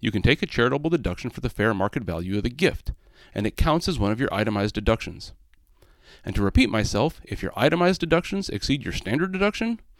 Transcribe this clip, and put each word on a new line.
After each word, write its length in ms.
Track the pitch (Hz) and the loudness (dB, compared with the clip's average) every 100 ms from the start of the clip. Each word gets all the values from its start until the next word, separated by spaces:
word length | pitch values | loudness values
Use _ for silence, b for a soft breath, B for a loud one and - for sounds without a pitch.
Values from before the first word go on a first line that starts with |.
you 100 | 110 | -2
can 120 | 104 | 2
take 180 | 120 147 | 2 2
a 60 | - | 0
charitable 420 | - 123 139 156 | 2 2 2 0
deduction 400 | 165 95 92 120 | -2 -2 -6 -8
for 140 | - | -6
the 80 | 120 | -6
fair 240 | - 107 | 0 0
market 280 | 101 98 139 | 2 0 -2
value 360 | 90 85 90 101 | -6 -4 -2 -2
of 60 | |
the 60 | 120 | -2
gift, 420 | 135 180 - - - b b b | 0 0 0 -8 -12 b b b
and 120 | - 104 | -4 -2
it 100 | - | 2
counts 320 | 160 165 190 | 2 2 0
as 100 | 139 | 0
one 140 | 101 | 0
of 80 | 110 | 0
your 120 | 139 | -2
itemized 420 | 98 107 104 104 | 0 0 0 0
deductions. 580 | 110 107 113 90 - - - _ _ _ _ b b b b | 0 0 0 -2 -12 -16 -18 _ _ _ _ b b b b
And 100 | - | -4
to 80 | 101 | 0
repeat 260 | 98 - 247 | 4 4 4
myself, 520 | 110 107 101 156 - | 2 0 2 0 -2
if 180 | - 98 | -10 -8
your 100 | 92 - | -6 2
itemized 440 | 147 170 175 185 | 2 4 2 2
deductions 480 | 165 165 - 196 - | 2 0 0 -4 -4
exceed 360 | 101 - 139 | -4 -2 -2
your 80 | - | -2
standard 400 | - 95 143 190 | -6 -2 0 0
deduction, 480 | 185 208 - 226 226 - - | 0 0 0 -4 -4 -10 -20